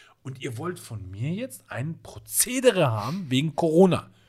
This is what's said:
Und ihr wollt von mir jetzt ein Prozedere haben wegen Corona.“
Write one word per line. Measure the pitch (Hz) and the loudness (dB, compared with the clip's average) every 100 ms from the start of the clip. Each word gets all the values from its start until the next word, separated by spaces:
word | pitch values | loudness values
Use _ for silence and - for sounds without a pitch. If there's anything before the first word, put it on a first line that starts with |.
| - _ | -20 _
Und | 123 135 | -14 -12
ihr | 147 113 | -12 -8
wollt | 165 180 | -10 -10
von | - 107 92 | -12 -14 -12
mir | 98 131 | -8 -6
jetzt | 185 262 - - | -6 -8 -12 -12
ein | 107 143 160 | -8 -8 -8
Prozedere | - - - - - 254 254 190 147 | -14 -20 -8 -4 -2 2 4 4 2
haben | 110 107 185 160 | 2 -4 -6 0
wegen | 127 156 - | 0 0 0
Corona.“ | 170 160 190 147 - _ | 2 6 6 6 -2 _